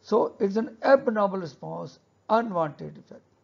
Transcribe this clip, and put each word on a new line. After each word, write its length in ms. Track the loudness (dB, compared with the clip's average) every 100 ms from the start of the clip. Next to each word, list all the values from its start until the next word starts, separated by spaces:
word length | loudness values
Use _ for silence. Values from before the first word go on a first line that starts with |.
So 340 | 2 2 2 0
it's 160 | -2 0
an 220 | -4 -4
abnormal 560 | 4 4 4 0 0 -2
response, 600 | -8 -12 -12 -10 -12 -16 _ _ _
unwanted 680 | 0 0 -2 -2 -4 -14 -16
effect, 260 | -20 -20 _ _